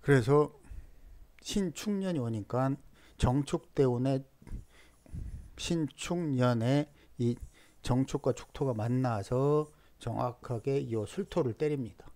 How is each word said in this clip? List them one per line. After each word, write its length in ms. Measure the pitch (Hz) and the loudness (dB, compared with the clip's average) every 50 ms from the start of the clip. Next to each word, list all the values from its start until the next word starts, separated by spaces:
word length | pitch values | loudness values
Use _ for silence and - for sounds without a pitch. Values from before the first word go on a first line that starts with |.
그래서 580 | - - 143 131 113 117 143 147 151 143 - - - - - - - - - - - - - - - - - - | 6 6 6 6 6 6 6 6 4 4 -2 -14 -18 -16 -16 -14 -14 -16 -20 -20 -20 -20 -20 -20 -20 -20 -20 -16
신축년이 760 | - - - 208 196 175 147 - - 214 208 196 190 190 175 151 | -10 -2 -2 0 0 0 -4 -6 -4 -4 -2 -2 -2 -2 -2 -2
오니까 580 | 120 117 113 107 98 - - 123 131 135 139 - - - - - - - - - | -2 -2 -4 -4 -6 -4 -2 0 2 0 0 -2 -6 -20 -20 -20 -20 -20 -2 2
정축대운의 1040 | - 123 123 143 143 - - - - - - - 139 127 123 120 123 135 139 135 135 - _ _ - - - - - - - - - - _ _ _ - - - - - - - - - - - | 2 4 4 2 0 0 -4 -4 -6 -6 2 4 4 4 4 2 2 0 0 0 -2 -8 _ _ -14 -12 -12 -12 -12 -14 -20 -20 -20 -20 _ _ _ -14 -12 -10 -10 -10 -12 -12 -14 -16 -14 -10
신축년에 1300 | - - 175 165 156 139 - - - - 175 175 175 156 135 127 123 123 120 117 110 120 135 143 151 - - - - - - - | -4 -2 0 0 0 -2 -4 -10 -6 -4 -2 -2 0 0 2 4 4 4 4 2 2 2 2 2 0 -2 -8 -20 -20 -20 -6 -2
이 180 | 123 117 120 - - - - - - - _ - | 0 0 0 -2 -8 -18 -18 -20 -20 -20 _ -12
정축과 500 | - - 123 127 131 - - 139 - 135 | -2 0 2 2 2 0 -2 -2 -2 -2
축토가 420 | 123 - - - - - 151 135 123 | -2 -2 -6 -16 -6 -4 -2 -2 0
만나서 920 | 110 107 117 123 127 131 127 117 104 95 - 123 127 135 143 147 151 151 151 - - - - - _ | -2 -2 0 0 0 0 0 0 -2 -4 -2 0 0 2 2 2 2 0 -2 -10 -20 -20 -20 -20 _
정확하게 840 | - 120 113 110 120 123 120 - - - 123 113 - 139 139 139 | -8 -6 -4 -2 -2 -4 -4 -8 -8 -6 -6 -4 -2 0 0 0
이 140 | 139 123 113 110 104 | 0 0 -2 -2 -2
술토를 480 | 101 - - 202 - - 180 151 123 110 | -4 -4 -6 -6 -4 -2 -2 0 -2 -2
때립니다. 560 | - 156 151 151 139 123 104 - - - - - | -2 -2 -2 0 -2 -4 -8 -10 -16 -20 -20 -20